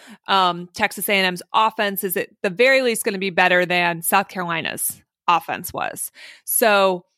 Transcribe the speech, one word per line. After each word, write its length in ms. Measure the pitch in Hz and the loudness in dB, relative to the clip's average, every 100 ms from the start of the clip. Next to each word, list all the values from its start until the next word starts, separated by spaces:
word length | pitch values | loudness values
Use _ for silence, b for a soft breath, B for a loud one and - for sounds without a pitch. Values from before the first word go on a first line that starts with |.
| B 214 - | B -14 -2
Um, 420 | 196 180 175 180 | 2 2 0 -8
Texas 340 | - 208 208 202 | -4 -4 -2 0
A 20 | |
and 140 | 196 185 | 2 2
M's 160 | 180 - | -2 -2
offense 500 | - 220 - 208 196 | 0 0 0 -4 -4
is 120 | 196 180 | -4 -4
at 140 | - _ | -6 _
the 60 | 202 | -4
very 320 | 175 247 269 | 2 4 4
least 240 | 254 220 | 2 -2
gonna 140 | 226 196 | -4 -4
be 100 | 190 | -2
better 380 | 175 185 180 180 | 2 4 4 2
than 340 | 180 175 165 | 0 0 -2
South 280 | - 196 196 | 0 0 0
Carolina's 760 | 190 175 165 113 - - - _ _ - | -6 -6 -6 -6 -6 -8 -8 _ _ 0
offense 460 | 170 - 107 180 | 0 0 -8 -8
was. 360 | - - - - B B B B | -6 -6 -8 -14 B B B B
So 580 | - 226 202 190 180 - | 0 4 4 2 0 -8